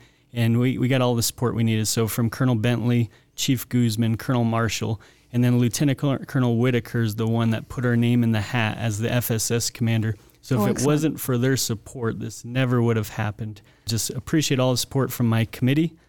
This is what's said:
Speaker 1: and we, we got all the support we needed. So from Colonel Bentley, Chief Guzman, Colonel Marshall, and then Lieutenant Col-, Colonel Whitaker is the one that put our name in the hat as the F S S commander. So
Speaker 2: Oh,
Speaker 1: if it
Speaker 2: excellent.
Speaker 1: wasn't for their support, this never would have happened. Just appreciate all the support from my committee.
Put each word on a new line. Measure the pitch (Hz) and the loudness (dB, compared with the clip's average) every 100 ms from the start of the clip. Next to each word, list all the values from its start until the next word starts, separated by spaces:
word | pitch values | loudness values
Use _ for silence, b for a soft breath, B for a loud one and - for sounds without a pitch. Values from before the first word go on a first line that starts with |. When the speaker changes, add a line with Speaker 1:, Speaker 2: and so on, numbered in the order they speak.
| b b b | b b b
Speaker 1:
and | 120 113 117 | 0 2 4
we, | 127 123 | 2 0
we | 123 | 0
got | 135 | 2
all | 123 | 2
the | 117 | 2
support | 107 - 120 | -2 -2 -2
we | 113 | 0
needed. | 113 110 107 | 2 2 0
So | 120 110 | 0 -2
from | - 117 | 0 -2
Colonel | - 127 113 | 0 0 2
Bentley, | 120 120 120 120 113 b b - | 0 0 2 2 0 b b -6
Chief | - 123 - | -2 -2 0
Guzman, | 123 117 107 117 113 | 0 2 2 0 -2
Colonel | - 127 | -2 0
Marshall, | 113 113 113 - 110 110 b b b | 2 0 0 -2 -4 -6 b b b
and | 120 | 0
then | 123 123 | 2 4
Lieutenant | 120 - 147 127 | 2 2 0 0
Col-, | 147 131 - | -2 -2 -4
Colonel | 139 123 117 | 0 0 2
Whitaker | 127 120 - 120 | 2 0 -2 -2
is | 113 | -2
the | 107 113 | 0 0
one | 113 113 | 2 2
that | 110 - | 0 -4
put | - 123 | -4 0
our | 117 | 2
name | 120 120 | 4 4
in | 117 | 2
the | 110 | 0
hat | 101 123 107 - | -2 -2 -2 -2
as | 113 104 | -4 -2
the | 117 | -2
F | 120 - | -2 0
S | 113 - | -2 0
S | 117 - | -2 -2
commander. | - 113 113 110 107 b b | -2 0 0 -2 -6 b b
So | - 139 | -2 0
Speaker 2:
Oh, | |
Speaker 1:
if | 202 | 2
it | |
Speaker 2:
excellent. | - 135 | 2 2
Speaker 1:
wasn't | 151 151 131 | 2 0 -4
for | - 120 | -2 0
their | 131 131 | 0 0
support, | - 107 - 135 113 95 | -2 -6 -8 -6 -6 -4
this | 113 - | -8 -10
never | 117 127 127 123 | -6 -2 2 2
would | 117 110 | 2 0
have | 104 | -2
happened. | - 107 - 110 101 b b - | -4 -6 -6 -10 -12 b b -6
Just | 113 - | -4 -4
appreciate | 127 - 160 - 131 | -6 -2 0 2 2
all | 127 | 2
the | 123 | 0
support | - 139 127 | -2 -2 -2
from | - 117 | 0 2
my | 113 113 | 2 0
committee. | - 127 143 165 - | 0 2 2 0 -4